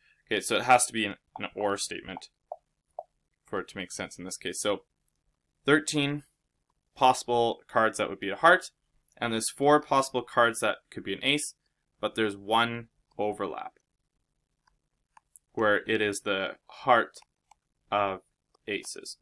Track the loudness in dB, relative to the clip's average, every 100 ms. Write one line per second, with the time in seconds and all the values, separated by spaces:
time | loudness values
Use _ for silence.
0 | _ _ -4 -2 0 0 6 6 4 -2
1 | -4 -6 _ -10 -10 -2 -2 -2 -4 -8
2 | -12 -14 -16 _ -20 -20 _ _ _ -20
3 | -20 _ _ _ -10 -8 -8 -12 -12 -10
4 | -12 -12 -12 -10 -8 -4 -2 -4 _ _
5 | _ _ _ _ _ _ 2 2 2 -4
6 | -4 -6 -12 _ _ _ _ _ _ 4
7 | 4 4 0 2 2 -2 -2 2 2 0
8 | -4 -4 -6 2 4 4 0 _ _ _
9 | _ -6 -4 -2 -4 2 6 6 4 0
10 | 2 -4 -2 2 2 2 -2 -4 _ -12
11 | -8 -4 -2 -2 -4 -12 _ _ _ -8
12 | -6 -2 -2 -4 -2 0 0 -4 -14 _
13 | _ -6 -6 -4 -8 -10 -12 _ _ _
14 | _ _ _ _ _ _ _ _ _ _
15 | _ _ _ -20 _ -2 2 0 0 0
16 | 0 -2 -4 -4 -4 -8 _ -4 4 4
17 | 4 -8 _ _ _ _ _ _ -4 0
18 | 0 -4 _ _ _ _ -8 -8 -8 -14
19 | -16 -16